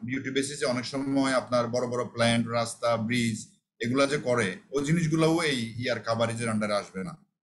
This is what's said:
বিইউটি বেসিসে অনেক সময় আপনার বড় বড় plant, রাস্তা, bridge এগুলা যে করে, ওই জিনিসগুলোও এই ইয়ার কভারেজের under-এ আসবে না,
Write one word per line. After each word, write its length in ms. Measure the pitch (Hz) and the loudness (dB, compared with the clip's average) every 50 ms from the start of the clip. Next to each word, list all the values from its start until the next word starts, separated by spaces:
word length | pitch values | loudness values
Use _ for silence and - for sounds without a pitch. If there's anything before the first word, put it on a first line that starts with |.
| 110 | -8
বিইউটি 260 | 117 131 131 - 135 | -6 -6 -4 -4 -2
বেসিসে 360 | 135 139 135 143 147 143 147 | -2 -2 -2 -2 -2 -2 0
অনেক 200 | 135 123 127 120 | 0 0 0 -2
সময় 480 | - - 135 135 135 139 139 135 135 131 | -4 -4 -4 -2 0 2 2 2 2 2
আপনার 340 | 123 110 117 123 123 120 117 | 0 0 2 2 0 2 2
বড় 200 | 117 123 127 117 | 0 0 0 0
বড় 180 | 123 120 120 | -2 -2 -4
plant, 420 | 104 - 120 117 117 117 117 117 117 | -4 -2 2 2 4 4 2 2 0
রাস্তা, 500 | 117 117 117 117 - - - 117 117 113 | 0 -2 -2 -2 -4 -2 0 2 2 2
bridge 500 | 110 110 123 123 117 117 107 104 - - _ _ _ _ _ - | 0 0 0 0 0 0 0 -4 -6 -12 _ _ _ _ _ -6
এগুলা 260 | 113 120 123 139 139 | -4 0 2 2 2
যে 120 | 139 147 147 | 2 2 0
করে, 400 | 156 127 123 120 107 92 95 - - - | 0 0 2 2 2 0 -2 -6 -8 -6
ওই 140 | 135 143 143 | -4 -2 0
জিনিসগুলোও 560 | 143 160 175 165 151 160 160 160 160 165 170 | 2 2 2 2 2 2 4 4 4 4 4
এই 320 | 170 151 139 123 113 113 113 113 | 2 2 0 0 -2 -4 -6 -4
ইয়ার 220 | 123 127 120 113 | -2 -2 -2 -2
কভারেজের 500 | 107 113 117 113 117 113 113 117 120 113 | -2 -2 0 0 0 0 0 -2 -2 -2
under-এ 240 | 110 107 107 104 104 | 0 0 0 0 0
আসবে 300 | 101 92 - - 95 92 | -2 -2 -4 -8 -10 -10
না, 140 | 85 80 - _ _ _ _ | -10 -10 -14 _ _ _ _